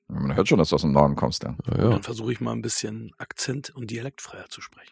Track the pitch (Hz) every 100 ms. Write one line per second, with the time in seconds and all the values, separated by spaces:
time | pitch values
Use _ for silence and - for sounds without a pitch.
0 | - - 69 67 98 120 76 76 80 69
1 | 73 69 64 - - 64 - - 104 101
2 | - 113 113 123 117 117 113 - 110 110
3 | 110 - - - - 135 - - 113 113
4 | 127 - - - 95 - - _ -